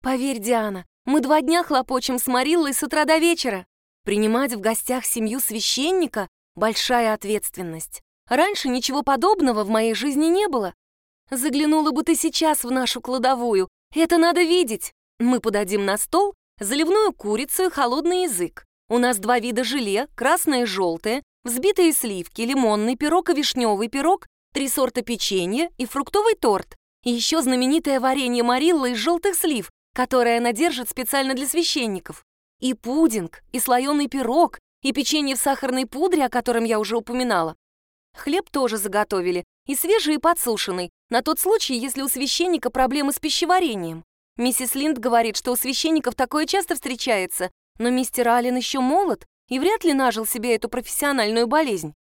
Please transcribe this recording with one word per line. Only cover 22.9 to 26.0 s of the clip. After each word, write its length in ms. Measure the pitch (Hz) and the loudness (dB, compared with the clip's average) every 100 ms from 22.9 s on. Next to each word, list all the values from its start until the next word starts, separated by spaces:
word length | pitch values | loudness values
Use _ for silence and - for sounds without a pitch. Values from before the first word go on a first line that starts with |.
| 254 | -2
пирог 320 | 294 339 359 | 2 2 2
и 60 | |
вишневый 540 | 294 294 262 233 196 233 | 0 0 0 0 0 -2
пирог, 380 | 277 294 381 - _ _ | 0 0 0 -2 _ _
три 140 | 285 269 | -6 -4
сорта 340 | - 254 247 | 0 0 -2
печенья 680 | 233 233 - 185 175 226 339 - | -4 -4 -2 -2 0 -2 -4 -6
и 80 | |
фруктовый 500 | 254 277 | -6 -6